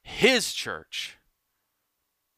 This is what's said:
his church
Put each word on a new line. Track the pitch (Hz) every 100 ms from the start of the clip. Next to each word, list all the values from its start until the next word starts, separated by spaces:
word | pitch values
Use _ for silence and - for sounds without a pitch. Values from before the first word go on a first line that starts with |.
his | - - 226 247 -
church | - 120 82 - - - - _ _ _ _ _ _ _ _ _ _ _